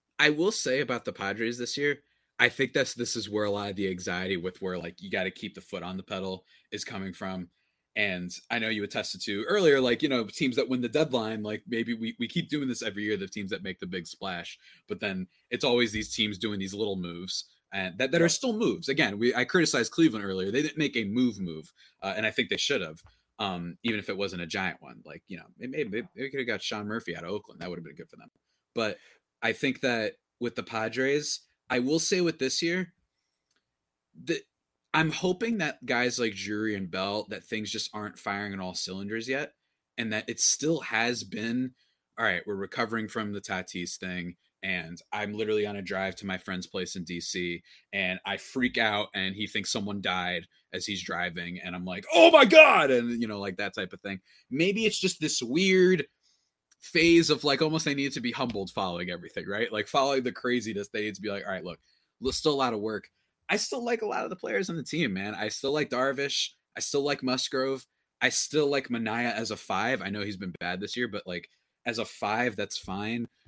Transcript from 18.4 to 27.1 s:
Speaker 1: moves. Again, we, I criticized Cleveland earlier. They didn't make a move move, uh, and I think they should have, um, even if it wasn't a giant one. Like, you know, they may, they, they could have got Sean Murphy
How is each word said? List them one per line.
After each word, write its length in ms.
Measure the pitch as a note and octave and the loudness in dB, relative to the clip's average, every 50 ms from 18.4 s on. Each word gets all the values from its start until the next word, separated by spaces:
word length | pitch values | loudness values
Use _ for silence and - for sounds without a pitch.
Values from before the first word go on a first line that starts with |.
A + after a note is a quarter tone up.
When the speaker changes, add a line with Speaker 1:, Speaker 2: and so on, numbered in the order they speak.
| - B3+ A3 | 0 0 0
Speaker 1:
moves. 380 | G#3+ A#3 C#3+ G#2 F2 E3+ - | 2 2 2 0 0 -2 -2
Again, 280 | C3+ D#3 D3+ G#2+ G2+ G2+ | 2 2 2 2 2 2
we, 160 | A#2 A#2+ A2+ | 2 2 4
I 120 | A#2+ B2+ | 2 0
criticized 460 | - - F#3 D#3+ - - C3 A#2 - - | 2 4 4 4 4 4 2 0 0 4
Cleveland 340 | - E3 D#3 A2 A2 G2+ | 6 6 6 6 2 -2
earlier. 240 | G2 F#2+ F#2+ F#2 G2 | -2 -2 -2 -2 0
They 100 | G#2 C3+ | 0 0
didn't 160 | D3+ D3+ - | 0 0 0
make 200 | D#3 D3+ C#3 - | 0 0 0 2
a 80 | A#2+ A2 | 0 -2
move 360 | G2 G#2 B2 B2+ A#2+ G#2+ G2 | 0 2 4 4 4 2 0
move, 320 | F#2+ E2+ D#2+ D#2 D2+ - - _ - - _ _ - | -6 -6 -6 -8 -12 -14 -20 _ -20 -20 _ _ -6
uh, 100 | G2 F#2 | -4 -2
and 100 | G2 A2 | 0 -2
I 40 | A2 | 0
think 200 | G#2+ - A#2 F2+ | 0 0 0 0
they 80 | G2+ F2+ | 0 -2
should 240 | - - C#3+ A#2 F2+ | 0 0 0 0 0
have, 200 | D#2 D#2 D#2+ - - _ _ _ _ _ - | -4 -8 -12 -18 -20 _ _ _ _ _ -4
um, 400 | G#2+ G2 F#2 F2 F2 F2 E2+ - _ | -4 -2 -2 -4 -6 -8 -10 -6 _
even 160 | A#2 A2 G#2+ | -2 -2 -2
if 120 | G2 - | -2 -4
it 60 | G2+ | -4
wasn't 260 | F#2 G2+ F#2+ F#2 F2+ F2 | -2 -2 -4 -2 -6 -6
a 40 | |
giant 360 | D#2+ G#2 G2+ F#2+ F2+ D2+ - - | -4 -2 -2 -2 -2 -4 -6 -14
one. 180 | C2+ A#1+ G#1 - | -20 -20 -18 -18
Like, 160 | D#2 D2 D#2+ _ | -16 -18 -18 _
you 120 | _ G2 E2 | _ -14 -14
know, 80 | - - _ _ | -14 -20 _ _
they 80 | - | -12
may, 180 | B2+ C3+ D#3 D3 | -8 -4 -4 -4
they, 180 | G#2+ F#2+ A2+ A2 - _ | -2 -4 -6 -6 -8 _
they 140 | G2 C3 C#3 | -10 -10 -8
could 120 | C#3 C#3 | -6 -6
have 60 | B2+ | -4
got 160 | A#2+ A2 G2 - | -4 -4 -4 -4
Sean 240 | - A#2 G#2+ G#2 | -6 -6 -4 -4
Murphy 300 | G#2 G#2+ A2+ A2 - | -4 -6 -6 -6 -6